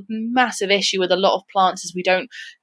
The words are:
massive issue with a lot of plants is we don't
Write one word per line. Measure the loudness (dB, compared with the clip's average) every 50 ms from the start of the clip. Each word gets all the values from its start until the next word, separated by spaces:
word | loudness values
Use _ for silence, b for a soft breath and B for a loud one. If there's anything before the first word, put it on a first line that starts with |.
| -4 -8
massive | -8 -8 -6 -2 0 0 0 0 0 -4 0 0
issue | 0 0 2 0 0 0
with | 0 2 2
a |
lot | 2 4 2 2
of | 0 -2 _ _
plants | 2 2 2 0 -2 -8
is | -10 -10
we | -4 0
don't | 0 0 0 0 -6 B B B B B B